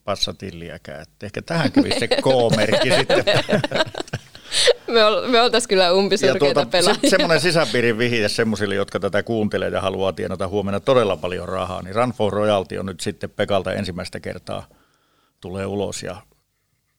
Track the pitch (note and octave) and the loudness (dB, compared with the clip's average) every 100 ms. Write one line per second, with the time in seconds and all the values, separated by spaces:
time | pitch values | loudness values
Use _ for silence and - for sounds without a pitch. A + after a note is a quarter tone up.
0 | - G2 - F#2+ F#2+ E2+ E2+ D#2 - C#2+ | -6 -4 -6 -8 -12 -12 -14 -14 -14 -16
1 | - - G2+ - - E3 - C#4 A2 - | -18 -16 -10 -10 -6 -2 2 2 2 0
2 | A#2+ B3+ C#3+ C3 A#2 A2 G#2+ - - - | 0 2 2 4 4 2 2 2 2 2
3 | - - - - - G3 - - - - | 2 0 2 0 2 -2 0 -4 -4 -6
4 | - - - - - - C5 - - A#3 | -10 -10 -12 -20 -8 0 2 2 2 4
5 | G#3+ G3 G3+ A#3 A#3+ A3 - F#3+ F3+ F#3+ | 4 2 2 2 4 2 2 2 4 4
6 | G3 F#3 - G#3+ C#3+ - A#2+ F3+ F3+ A3 | 2 2 2 4 2 2 2 2 4 4
7 | C4+ G3 C#4+ D#3+ E3+ E3 A#2+ B2 A#2+ G#2+ | 4 4 4 2 2 2 2 2 2 2
8 | A#2+ A#2+ G#2 - A2+ G2+ G#2 G2 G2 G2+ | 0 0 0 0 0 0 -2 -2 -4 -2
9 | F#2+ G2+ G2+ A#2 G#2 G2 F#2 F#2 F#2+ F#2+ | -2 -2 -2 -2 0 -2 -2 -2 -2 -2
10 | F#2+ G2 G2 F#2 F#2+ G#2 G2 G2 - B2+ | -2 -2 -6 -6 -4 -2 -2 -4 2 2
11 | G#2+ E2+ F2+ F2+ F2 F#2 F2+ F#2 F2+ G#2 | 2 0 -4 -6 -6 -6 -6 -8 -6 -2
12 | B2 - G#2 G2 G#2+ G2+ F2+ G2 F#2+ F2 | -2 0 -2 0 2 0 -2 -8 -8 -8
13 | A2 F#2 G2+ - G2+ G2 F#2 G2 G2+ F2 | -8 -8 -10 -4 0 0 -2 -6 -6 -8
14 | F2+ F#2 G2 F#2 - G2 - _ _ _ | -10 -10 -12 -12 -10 -12 -12 _ _ _
15 | _ _ _ _ F2+ F#2+ G2 G2+ F#2 - | _ _ _ _ -12 -8 -6 -4 -4 -6
16 | F#2 F2+ - _ _ _ _ _ _ | -10 -12 -18 _ _ _ _ _ _